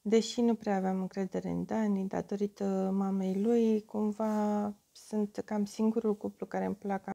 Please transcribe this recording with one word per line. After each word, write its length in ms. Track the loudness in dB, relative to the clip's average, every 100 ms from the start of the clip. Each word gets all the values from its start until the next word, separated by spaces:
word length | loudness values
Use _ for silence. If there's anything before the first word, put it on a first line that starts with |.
Deși 400 | 4 2 2 0
nu 140 | 2
prea 220 | 2 0 0
aveam 240 | 0 -2
încredere 480 | -4 -4 -4 -4 -4
în 160 | -4
Dani, 440 | -2 -2 0 0 0
datorită 800 | -4 -4 -2 -4 -2 -2 0 0
mamei 500 | 0 0 0 0 0
lui, 420 | 2 4 4 2
cumva 920 | 0 -2 -2 -2 -2 0 2 0 -2 -6 _
sunt 500 | -20 -6 -2 -2 -4
cam 200 | -4 -2
singurul 520 | -2 0 2 2 0 0
cuplu 300 | -4 -8 -6
care 180 | -2
îmi 120 | -2 -2
plac. 340 | -4 -4 -4